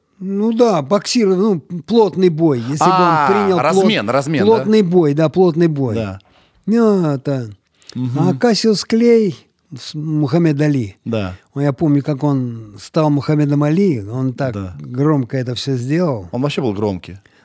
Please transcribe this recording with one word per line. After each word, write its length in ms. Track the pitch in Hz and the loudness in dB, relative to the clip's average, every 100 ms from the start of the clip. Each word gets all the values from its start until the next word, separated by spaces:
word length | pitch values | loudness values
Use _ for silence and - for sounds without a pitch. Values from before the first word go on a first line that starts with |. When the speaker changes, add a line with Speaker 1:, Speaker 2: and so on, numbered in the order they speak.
| _ - | _ -14
Speaker 1:
ну 340 | 190 196 220 | -8 -4 -2
да, 300 | 226 240 175 | 2 2 2
боксирование, 800 | 135 202 - 247 202 180 220 180 - | 0 -2 0 0 2 2 0 -2 -4
ну, 100 | 175 | -12
плотный 460 | 160 233 208 170 185 | 0 2 2 2 0
бой. 300 | 156 165 123 | 2 2 2
Если 240 | 117 147 | -2 0
бы 60 | 165 | 2
он 0 | |
Speaker 2:
А, 340 | 185 175 160 139 | 4 4 2 2
Speaker 1:
принял 300 | - 196 185 | 2 2 0
плот-, 40 | |
Speaker 2:
размен, 480 | 143 190 196 190 104 | 2 2 2 2 0
размен, 300 | 131 135 156 | -2 0 0
да? 60 | 202 | 2
Speaker 1:
плотный 360 | 220 185 214 | 2 4 2
бой, 320 | 180 180 151 | 4 4 2
да, 140 | 143 160 | 2 0
плотный 360 | 180 185 156 170 | 2 2 4 0
бой. 260 | 143 131 | 0 -2
Speaker 2:
Да. 240 | 113 104 95 _ _ _ _ - | -2 -4 -10 _ _ _ _ -2
Speaker 1:
Ну, 400 | 226 220 196 160 | 2 4 2 0
это. 440 | 139 143 135 113 101 _ _ - | -2 -4 -4 -6 -14 _ _ -12
Speaker 2:
Мгм. 240 | 127 127 135 180 | -6 -4 0 0
Speaker 1:
А 60 | |
Кассиус 500 | 147 127 208 226 196 | 2 0 2 0 0
Клей, 500 | - 226 240 226 208 - _ _ _ | 0 2 4 4 2 -4 _ _ _
с-, 200 | 139 - | -18 -14
Мухаммед 680 | 156 156 151 147 170 165 143 | -10 -4 0 2 2 2 2
Али, 360 | 151 139 104 - 113 | 0 0 -4 -8 -6
Speaker 2:
Да. 300 | 110 92 92 _ | -4 -4 -10 _
Speaker 1:
я 180 | 139 143 | -4 -4
помню, 300 | 135 160 143 | 0 0 0
как 200 | 135 139 | 0 -2
он 540 | 147 139 123 117 107 104 | -2 -2 -4 -8 -16 -18
стал 300 | - 170 151 | -6 0 0
Мухаммедом 520 | 143 143 151 147 143 | 0 0 0 2 0
Али, 400 | 147 165 202 123 | 0 2 0 0
он 300 | 101 123 131 | -4 -6 -4
так 180 | 120 135 | -4 -6
Speaker 2:
Да. 220 | 104 92 90 | -6 -10 -12
Speaker 1:
громко 580 | 139 123 147 147 120 135 | -10 -2 0 0 -2 -6
это 160 | 123 | -6
все 220 | 120 - 131 | -6 -4 -4
сделал. 520 | 123 160 175 117 85 | -2 -2 -2 -4 -6
Speaker 2:
Он 100 | 120 | -6
вообще 180 | 143 160 | -4 -2
был 120 | 131 | -4
громкий. 420 | 98 107 92 - 92 _ _ | -2 -4 -4 -10 -18 _ _